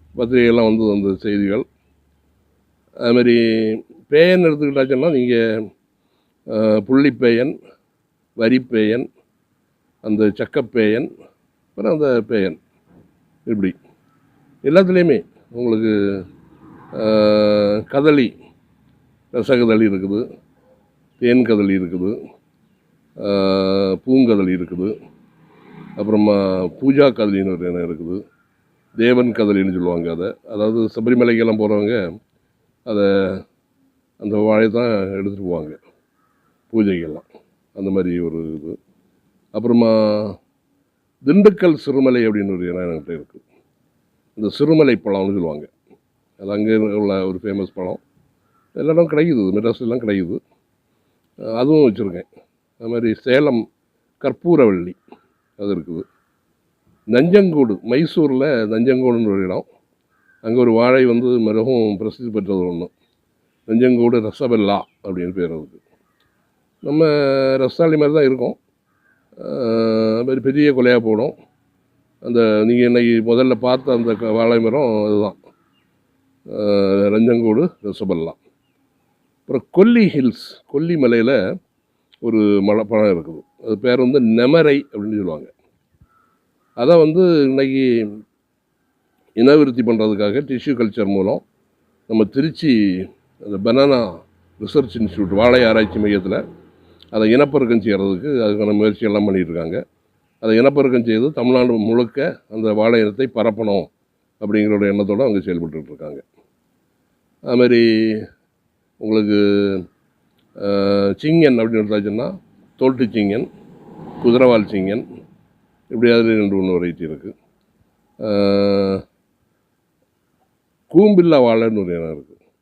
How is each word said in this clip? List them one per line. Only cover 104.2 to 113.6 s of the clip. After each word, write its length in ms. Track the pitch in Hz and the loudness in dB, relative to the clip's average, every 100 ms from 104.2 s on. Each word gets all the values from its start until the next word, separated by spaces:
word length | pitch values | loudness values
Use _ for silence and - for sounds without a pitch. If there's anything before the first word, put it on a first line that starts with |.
| _ _ | _ _
அப்படிங்கிற 340 | 107 107 107 | -4 -2 0
ஒரு 220 | 104 101 101 | 0 0 0
எண்ணத்தோட 240 | 101 104 | -2 0
அவங்க 180 | 135 101 | 0 -2
செயல்பட்டுட்டு 480 | 90 87 85 78 76 | -4 -6 -6 -10 -16
இருக்காங்க. 380 | 73 78 69 - _ _ _ _ _ _ _ _ _ _ _ | -16 -16 -16 -20 _ _ _ _ _ _ _ _ _ _ _
அது 140 | - 123 | -2 2
மாதிரி 560 | 123 120 117 110 110 107 98 _ _ _ _ _ _ _ | 4 4 4 2 0 -4 -8 _ _ _ _ _ _ _
உங்களுக்கு, 440 | 107 110 104 104 101 101 101 98 85 _ _ _ _ _ _ - | -4 -2 0 0 2 0 -2 -4 -10 _ _ _ _ _ _ -12
ஆ, 120 | 101 101 98 101 101 | -4 -2 0 0 0
சிங்கன் 500 | 98 151 165 151 123 | -2 0 4 4 2
அப்படின்னு 240 | 113 113 | 0 -2
எடுத்தாச்சுன்னா 560 | 104 107 104 104 147 190 - _ _ - | -2 -2 -4 -6 -8 -10 -18 _ _ -2
தோட்டு 280 | 131 131 | -2 0
சிங்கன், 460 | 120 110 101 104 - - | -2 -2 -2 -2 -6 -12